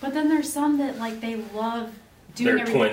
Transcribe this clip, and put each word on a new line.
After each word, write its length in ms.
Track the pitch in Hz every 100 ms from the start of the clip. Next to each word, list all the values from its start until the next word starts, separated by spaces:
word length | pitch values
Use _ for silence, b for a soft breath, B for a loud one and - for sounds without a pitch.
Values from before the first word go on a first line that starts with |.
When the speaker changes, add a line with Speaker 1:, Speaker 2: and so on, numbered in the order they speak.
Speaker 1:
But 140 | 277
then 140 | 302 302
there's 220 | 311 -
some 280 | 285 294 285
that, 200 | 277 226
like, 220 | 226 226
they 160 | 226 226
love 560 | 220 214 226 233 220 - - - - -
doing 200 | 240 -
Speaker 2:
Their 60 | 226
Speaker 1:
everything 140 | 220 107